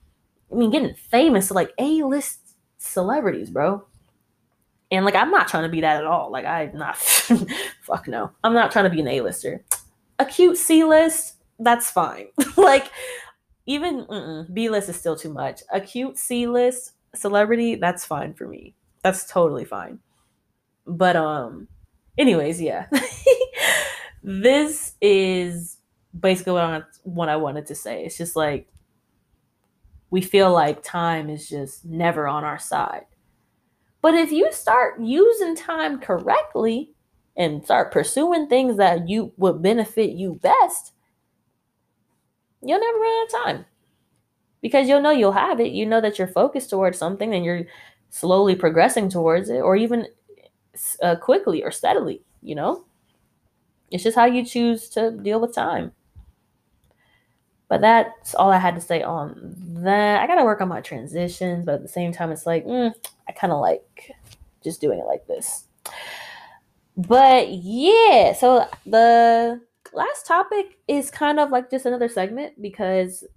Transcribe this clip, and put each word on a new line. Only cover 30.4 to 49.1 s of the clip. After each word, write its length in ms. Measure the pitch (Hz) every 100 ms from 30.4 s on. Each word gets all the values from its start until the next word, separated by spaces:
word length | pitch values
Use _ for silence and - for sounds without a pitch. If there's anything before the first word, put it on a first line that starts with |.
| 190
like 320 | 175 151 147
time 460 | - 175 170 160 151
is 180 | 151 -
just 380 | 147 139 - 170
never 420 | 160 170 156 147
on 160 | 147
our 160 | 151 143
side. 460 | - 143 - - - _ _ _ _ _ _ _ _ _
But 140 | 320 330
if 160 | 311
you 200 | 302 622
start 480 | - - 226 - -
using 560 | 226 285 427 440 359 330
time 440 | - 320 311 269
correctly 920 | - 180 190 - 605 - 226 226 311 _ _ _ _ -
and 260 | 170 147
start 300 | - 113 -
pursuing 540 | 151 - - 330 339 294
things 300 | 247 262 208
that 300 | 190 175 170
you 240 | 214 214 -
would 240 | 185 156
benefit 500 | 180 233 214 - 214
you 240 | 170 190 156
best, 520 | - 539 359 - - _ _ _ _ _ _ _ _ _ _ _ _ _ _ _ _ _
you'll 180 | 247 359
never 180 | 453 453
run 240 | 440 453
out 120 | 453
of 120 | 453 -
time. 200 | 143 - _ _ _ _ _ _ _ _ _
Because 280 | 226 277 262
you'll 120 | 285
know 100 | 285
you'll 200 | 294 202
have 300 | 196 349 277
it. 100 | 233
You 140 | 180 214
know 160 | 226
that 160 | 214 208
you're 80 | 185
focused 420 | 175 262 277 -
towards 280 | 196 190 180
something 360 | 160 196 214
and 120 | 196 170
you're 200 | 175 170 - - _ _
slowly 460 | - 170 190 202 185
progressing 520 | 165 165 214 247
towards 420 | 196